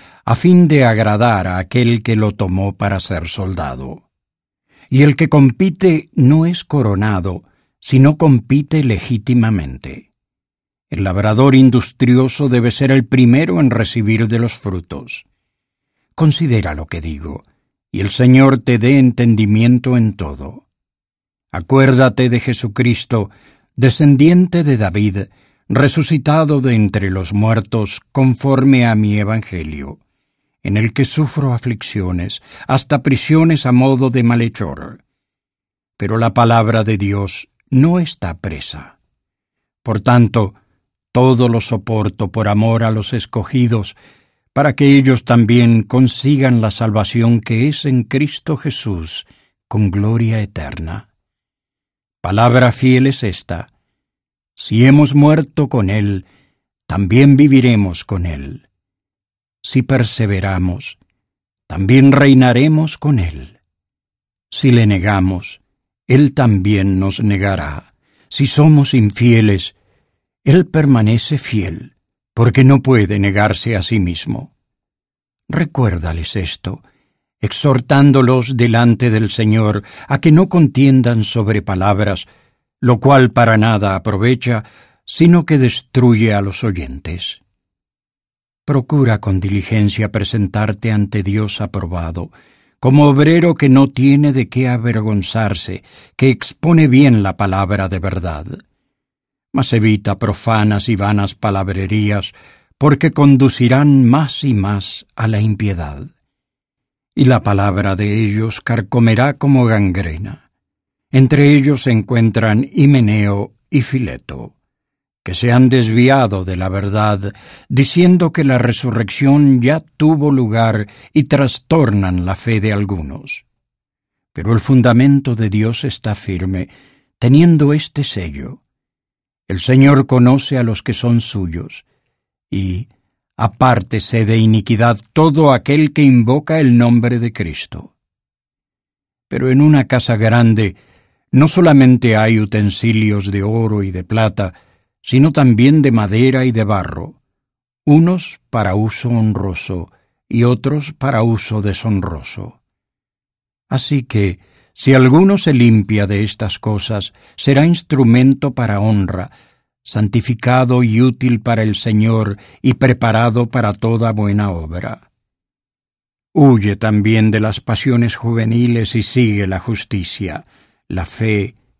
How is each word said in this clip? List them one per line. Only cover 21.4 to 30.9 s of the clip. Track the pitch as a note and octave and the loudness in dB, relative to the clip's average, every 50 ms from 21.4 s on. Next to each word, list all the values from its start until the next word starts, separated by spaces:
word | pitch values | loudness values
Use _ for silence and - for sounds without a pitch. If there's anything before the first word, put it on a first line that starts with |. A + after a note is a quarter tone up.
| _ _ - | _ _ -12
Acuérdate | F2+ E2+ - C3+ C3+ C3 C3+ C3 B2 C3+ B2+ G#2 - B2+ B2+ | -10 -4 0 2 4 4 4 4 4 4 2 2 0 -2 0
de | A#2 A#2+ | 0 -2
Jesucristo, | - - A#2+ - - A2 G2+ - B2 A#2+ A#2 - - - B2+ A2+ G2+ - _ _ _ _ _ _ _ _ _ | -2 -4 -6 -6 -6 -8 -4 -2 0 0 0 -2 -4 -4 -4 -4 -4 -6 _ _ _ _ _ _ _ _ _
descendiente | - A#2+ C3+ A#2+ - D#3 C#3+ C#3+ C3 C#3+ D#3+ F3 F3+ F#3 F3+ - E3+ E3 | -2 0 0 2 2 4 4 4 4 4 4 4 4 2 2 0 -2 0
de | D3 C3+ | 0 0
David, | A#2 G#2+ F#2 E2+ G#2 G#2 G#2+ F#2 G2+ F#2+ - _ _ _ _ _ _ _ - | 0 0 -2 -2 -2 -2 -2 -2 -4 -8 -10 _ _ _ _ _ _ _ -4
resucitado | G#2+ - C3 C#3+ - D#3+ D#3 - D#3+ D3 B2 D3+ D3 D#3+ D#3+ D3 D3+ C#3 | -2 0 0 0 0 -2 -2 -2 -2 -2 0 0 0 0 0 0 0 0
de | B2+ C3+ A#2+ | 0 0 0
entre | A2 G#2+ G2 F#2+ G#2+ F#2+ F#2+ | 2 0 0 -2 -4 -4 -4
los | F#2+ G2 F#2 E2 G#2 | -4 -6 -6 -4 -2
muertos | G2+ G#2+ A2+ A2+ A2+ G2+ - - A2+ G#2 G2 - - _ _ | -2 0 0 0 -2 -2 -4 -4 -6 -4 -6 -8 -14 _ _
conforme | - C#3 C3+ C3 B2 - - C#3 C3+ A#2+ B2+ C#3 C3+ B2+ A#2+ | -2 0 0 0 0 0 -2 -2 0 2 4 4 4 4 4
a | A#2 A2+ | 2 2
mi | G#2+ G#2+ G#2 G#2 G#2 | 0 0 0 0 -2
evangelio, | G#2+ G2+ A2 A2+ G#2 - - F2+ D#2 D#2 D2+ D2 C#2 C2+ - - _ _ _ _ _ _ _ _ _ _ _ _ - | -2 -2 -4 -6 -6 -8 -10 -10 -10 -10 -12 -12 -14 -14 -16 -20 _ _ _ _ _ _ _ _ _ _ _ _ -6
en | G2+ G2 | -4 -2
el | G#2+ A2 A2 | -2 -2 -2